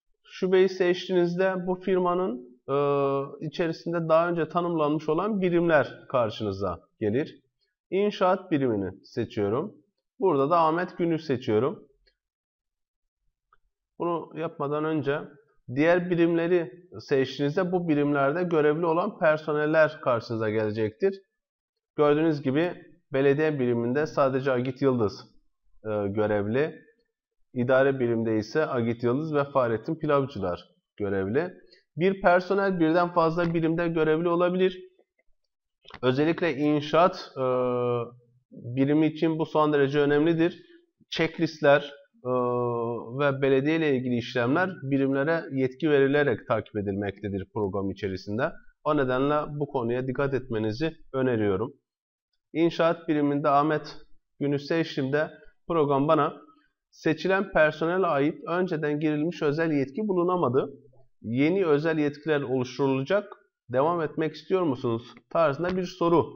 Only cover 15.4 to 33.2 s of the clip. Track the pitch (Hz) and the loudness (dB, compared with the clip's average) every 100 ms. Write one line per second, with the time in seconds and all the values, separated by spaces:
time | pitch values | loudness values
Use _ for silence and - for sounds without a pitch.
15.4 | _ _ - 123 160 180 180 170 170 170 | _ _ -8 0 4 4 2 2 2 2
16.4 | 165 180 165 - - 98 - 135 131 135 | 2 0 0 -10 -20 -14 -2 0 0 -2
17.4 | 143 151 180 180 175 147 147 147 139 165 | -2 0 0 0 0 0 2 2 2 0
18.4 | 180 170 147 151 170 165 196 - 165 156 | 0 2 2 2 0 0 -2 0 2 2
19.4 | 156 151 151 160 151 151 - 120 - 113 | 0 -2 2 4 4 2 -2 -2 -2 -4
20.4 | 110 107 107 107 110 - 196 196 - _ | -2 0 0 0 -4 0 -2 -2 -12 _
21.4 | _ _ _ _ _ - 147 147 165 147 | _ _ _ _ _ 2 4 4 2 0
22.4 | 131 135 175 - - _ _ 131 139 139 | 0 0 0 -4 -16 _ _ 0 2 4
23.4 | 156 147 123 120 117 131 156 156 135 135 | 2 0 0 0 0 0 -2 2 2 2
24.4 | 135 127 127 127 135 127 104 - - _ | 0 -2 -2 0 0 2 0 -4 -18 _
25.4 | _ _ _ - 107 107 101 104 104 104 | _ _ _ -14 -6 -4 -2 0 0 0
26.4 | 101 120 156 - - _ _ _ _ _ | 0 -2 -2 -6 -20 _ _ _ _ _
27.4 | _ 127 120 131 135 135 120 117 113 110 | _ -4 2 4 4 2 0 0 0 0
28.4 | 104 151 156 127 117 117 117 127 160 147 | 0 -2 -2 0 -2 -2 0 0 -2 -2
29.4 | 139 143 120 110 135 160 151 143 131 104 | 0 0 0 -2 -4 -6 0 0 0 -4
30.4 | 92 87 - _ _ - 101 98 95 123 | -6 -6 -10 _ _ -8 -4 -2 -2 -2
31.4 | 180 - - _ _ - 180 190 208 180 | -2 -8 -20 _ _ -2 0 2 4 4
32.4 | 185 196 196 185 160 170 175 170 | 2 0 0 2 2 2 2 2